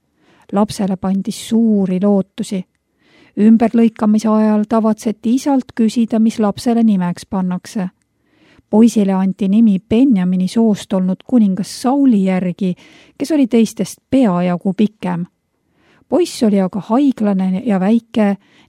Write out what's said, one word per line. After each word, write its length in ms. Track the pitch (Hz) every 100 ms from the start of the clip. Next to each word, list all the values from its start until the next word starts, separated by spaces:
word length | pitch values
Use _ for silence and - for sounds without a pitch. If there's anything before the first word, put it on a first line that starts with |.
| _ _ _ _ _
Lapsele 440 | 196 214 - 190 185
pandi 340 | 190 196 190
suuri 680 | - - 226 226 208 185 185
lootusi. 640 | 208 202 190 - 208 196 - _ _ _ _ _ _ -
Ümberlõikamise 920 | 208 226 226 233 233 - 220 214 220
ajal 320 | 214 214 214 208
tavatseti 680 | 226 220 214 226 208 220 254
isalt 400 | 294 269 - -
küsida, 440 | 220 240 220 226
mis 200 | 220 -
lapsele 440 | 214 196 247 233
nimeks 420 | 226 196 180 175 -
pannakse. 640 | 190 185 180 - 233 185 - _ _ _ _ _ _ _
Poisile 440 | 208 233 220 196
anti 360 | 190 190 185 196
nimi 280 | 208 233 190
Benjamini 680 | - 220 277 196 180 185 185
soost 460 | 233 226 202 -
olnud 280 | 196 185 185 -
kuningas 540 | 254 202 185 190 -
Sauli 420 | 247 277 277 214
järgi, 500 | 190 185 185 170 190 175 - - _ -
kes 140 | 285 311
oli 120 | 254
teistest 520 | 233 220 - 190 - _
peajagu 640 | 262 240 175 180 175 202
pikem. 540 | 180 208 - 180 175 175 _ _ _ _ _ _ _ _
Poiss 340 | 277 349 -
oli 180 | 220 202
aga 180 | 185 208
haiglane 840 | - 226 285 - 208 190 190 185 247
ja 140 | 196
väike 560 | 185 233 - - 208 196 _ _